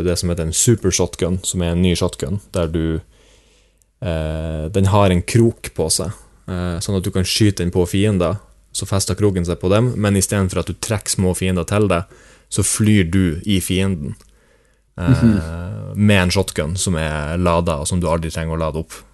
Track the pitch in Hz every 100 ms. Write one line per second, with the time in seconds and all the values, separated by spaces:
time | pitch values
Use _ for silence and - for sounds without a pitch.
0 | 87 87 87 85 80 - - 110 95 -
1 | 90 - 87 92 - 95 85 85 92 85
2 | 90 - 71 101 - 92 82 82 80 80
3 | - _ _ _ _ _ _ _ _ _
4 | 90 80 78 78 80 78 76 101 98 104
5 | 101 90 - 113 117 - - - 80 -
6 | 82 - - _ - 90 90 85 - 98
7 | 95 95 92 - 104 98 90 92 87 98
8 | 107 98 85 104 - _ _ - - 98
9 | - 95 101 92 85 85 92 104 123 101
10 | 104 98 - 104 95 92 85 92 - 104
11 | - - 92 87 92 90 82 104 104 85
12 | - - - - - - 95 - 107 104
13 | 82 95 90 78 104 95 - 92 98 90
14 | 69 - - _ _ _ _ _ _ -
15 | 87 123 117 101 80 85 90 104 98 101
16 | 104 101 90 98 92 - 76 92 101 80
17 | 78 76 76 87 87 85 87 73 76 90
18 | 85 82 80 82 80 80 80 78 - -
19 | -